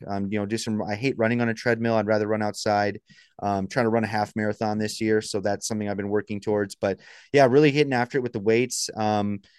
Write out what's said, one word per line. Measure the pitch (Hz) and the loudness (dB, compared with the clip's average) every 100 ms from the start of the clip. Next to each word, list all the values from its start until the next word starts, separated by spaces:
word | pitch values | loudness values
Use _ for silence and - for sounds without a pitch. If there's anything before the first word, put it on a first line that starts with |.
| - | -8
Um, | 98 98 | -4 -2
you | 104 | -2
know, | 101 | -2
do | 113 | -4
some, | - 107 | -2 -4
I | 101 104 | -2 -2
hate | 135 110 | -2 0
running | 113 120 | 0 2
on | 117 | 0
a | |
treadmill. | 113 123 113 117 113 | 0 0 0 2 2
I'd | 104 | 2
rather | 107 107 | 2 2
run | 107 | 0
outside. | 104 - 110 104 104 101 _ - _ - | -2 -2 0 2 0 -4 _ -20 _ -6
Um, | 101 98 95 | -2 -2 -2
trying | 135 113 | 0 2
to | |
run | 113 | 2
a | 107 | 0
half | 110 104 110 | -2 -2 -2
marathon | 107 107 110 107 | -4 -2 -4 -2
this | 107 - | -4 -2
year. | 110 107 | 2 2
So | 110 104 | 0 -4
that's | 101 98 - | -2 -2 -4
something | 110 104 | -4 -4
I've | 101 | -4
been | 101 | -2
working | 104 - 101 | -4 -4 -8
towards. | 110 104 101 - | -2 -2 -2 -2
But | 101 92 - - - | -4 -4 -8 -20 0
yeah, | 143 131 | 6 6
really | 135 151 | 8 6
hitting | 143 143 | 4 0
after | 123 123 139 | 0 -2 -2
it | |
with | 120 | -4
the | 117 | -2
weights. | 101 113 123 - - - | 2 2 2 -4 -8 -2
Um, | 107 104 101 101 - | 0 0 0 -4 -10